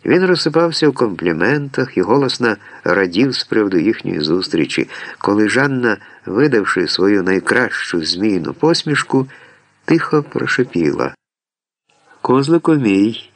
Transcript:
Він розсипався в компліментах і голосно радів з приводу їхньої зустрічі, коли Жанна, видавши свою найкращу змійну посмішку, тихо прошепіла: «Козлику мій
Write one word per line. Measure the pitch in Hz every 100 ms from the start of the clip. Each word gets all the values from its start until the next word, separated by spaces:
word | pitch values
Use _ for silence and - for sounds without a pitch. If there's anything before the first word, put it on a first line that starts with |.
Він | - 160 185
розсипався | 170 160 156 170 156 151
в |
компліментах | 131 113 82 87 80 98 147 139 135 131 -
і |
голосно | 92 135 131 - 120 101 - -
радів | - 95 95 87 135
з | 123
приводу | - 110 101 90
їхньої | 92 110 98 87
зустрічі, | 76 90 90 80 - - - - - -
коли | - 104 107
Жанна, | 117 143 131 120 101 - - -
видавши | 98 147 117 92 - 85
свою | - 98 101
найкращу | 90 95 - 113 120 - - 87
змійну | 80 87 107 92 71
посмішку, | 69 156 165 160 143 - 135 135 - - _ _ _
тихо | - 165 - 151
прошепіла: | 147 - 131 - 123 87 78 - 69 - _ _ _ _ _ _ _ _ _ _
«Козлику | - 131 139 170 170
мій | 151 117 98 104 113 -